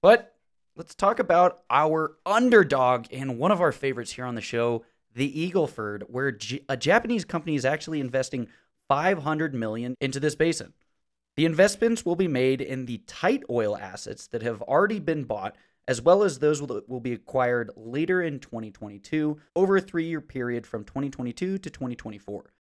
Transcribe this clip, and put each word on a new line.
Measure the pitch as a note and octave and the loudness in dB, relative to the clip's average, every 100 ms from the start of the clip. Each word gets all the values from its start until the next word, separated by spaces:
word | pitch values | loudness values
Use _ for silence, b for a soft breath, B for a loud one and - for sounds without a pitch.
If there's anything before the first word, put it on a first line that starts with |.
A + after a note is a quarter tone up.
But | F3+ A#3 - _ _ _ _ - | 8 6 4 _ _ _ _ -20
let's | E3 | -20
talk | - G3 - | 0 0 2
about | F#3+ E3+ F3+ - _ | 2 6 4 2 _
our | B2+ D#3 D#3+ D#3 - | 2 2 2 -2 -6
underdog | - G#3+ B3 A#3 D#3+ C#3 B2+ B2 A2+ | -2 2 8 8 8 4 4 2 -2
and | - C3+ A#2+ | -10 -8 -2
one | D#3+ | 0
of | G3 | 4
our | E3+ | 2
favorites | - C#3 A#2+ A#2 | 0 -4 -4 -8
here | - | -10
on | B2+ | -8
the | A#2 | -8
show, | - A#2+ A#2+ A#2 b b _ | -4 -2 0 -2 b b _
the | A#2 C#3 D3+ | -4 -4 -2
Eagle | F3 F3+ D3+ | -2 0 0
Ford, | - G#2+ G#2 G2 | -2 -8 -8 -8
where | B2 C#3 | -4 -4
J-, | G#2+ G#2 B2 - | -4 -8 -10 -6
a | C3 | -4
Japanese | C#3+ G#3 A3+ A#3 - | 2 2 2 -4 -2
company | F3 D#3 | -6 -2
is | D3 B2+ | -2 0
actually | D3+ - D#3 | -2 -4 -6
investing | C3 C3 B2+ C3+ A2+ b b _ _ | -2 -2 -2 -6 -8 b b _ _
five | C#3 F3 F#3+ | 2 2 0
hundred | C#3+ D#3 D#3 | -2 -2 -2
million | C3 A2+ A2 A#2+ B2+ | -2 -4 -4 -8 -4
into | C#3 C3+ | -4 -2
this | D3 | -4
basin. | D3 E3 D#3+ - _ _ _ _ _ _ - | 0 0 0 -8 _ _ _ _ _ _ 0
The | D#3+ | 0
investments | D#3+ G3+ G3+ A#3 A3+ | 6 4 4 0 2
will | - E3+ | -2 0
be | F#3 | 0
made | C3 C3 C3 | 2 2 2
in | - C3 | -2 -8
the | B2 A#2 - | -8 -10 -10
tight | - F3 C4+ - | -2 0 0 -2
oil | A#2+ G#2+ G#2 | 0 0 -2
assets | F#2+ F#2 - - - | -8 -14 -12 -14 -10
that | A#2 | -6
have | A#2 G#2+ | -6 -6
already | G2+ C#3+ G3+ G#3+ | 0 2 2 -2
been | D3+ D#3 | -2 -4
bought, | B2 G#2+ F#2+ - b b - | -4 -6 -6 -12 b b -4
as | A#2+ | 0
well | C3 F#3+ | 6 6
as | G3+ C3 | 4 2
those | D3+ D3 | 0 0
that | C#3+ G#2+ - | -2 -8 -8
will | B2+ | -8
be | A#2+ | -6
acquired | A#2 - C3 B2 A#2+ A2 - | -8 -4 0 2 0 -2 -10
later | A2+ C3 E3 F#3 | -8 -4 0 0
in | E3+ C#3 | -2 -6
twenty | - A2+ A2 | -10 -12 -12
twenty-two, | - G#2 G2+ - D#3 D3+ D3+ b | -12 -14 -14 -6 -2 -2 -4 b
over | - F#3+ G3 | 0 4 2
a | |
three-year | F#3+ E3+ E3 D#3 | 2 -4 -4 -6
period | - C3+ B2 A#2 A2+ | -6 -6 -4 -4 -6
from | A2+ | -10
twenty | G#2 - C#3 | -8 -6 -6
twenty-two | C3+ B2 A#2+ F#3 G3 | -6 -8 -6 -4 -4
to | F3+ | -8
twenty | - B2+ | -10 -10
twenty-four. | A#2+ A2+ G#2 - G2+ - _ | -8 -12 -14 -12 -12 -14 _